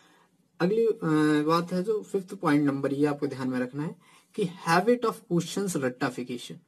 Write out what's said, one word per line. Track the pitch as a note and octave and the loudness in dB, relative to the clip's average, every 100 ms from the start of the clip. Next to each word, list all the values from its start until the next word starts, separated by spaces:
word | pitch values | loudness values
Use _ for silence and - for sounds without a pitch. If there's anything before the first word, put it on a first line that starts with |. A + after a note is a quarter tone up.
| _ _ _ _ _ - | _ _ _ _ _ -2
अगली, | F3 A3 A3+ | 0 4 2
अ, | - E3+ D#3 D3+ D3+ D3+ | 2 2 4 4 4 4
बात | E3+ F3 | 2 0
है | F3+ | -4
जो | G3+ G#3+ | 0 -2
fifth | G3 G3 F3+ | -2 -4 -4
point | G3 E3 D3 C#3+ | -6 2 4 2
number, | C#3 C#3 | 0 -2
ये | C#3 D3 | 0 0
आपको | C#3+ C3+ | 0 -4
ध्यान | C3 B2+ | -4 -4
में | B2+ | -2
रखना | B2 C#3 | -4 -4
है | D#3 - _ - _ - | -8 -8 _ -20 _ -4
कि | |
habit | F3+ - E3+ F3 G#3 B3 | -4 -4 0 2 4 2
of | A3 - - | 2 -4 -2
questions | F3 - G3 G3 E3 | -2 0 -4 -4 -2
rectification। | B2+ B2 C3+ B2+ B2 A#2+ - - | -4 -2 -6 -4 -8 -8 -10 -16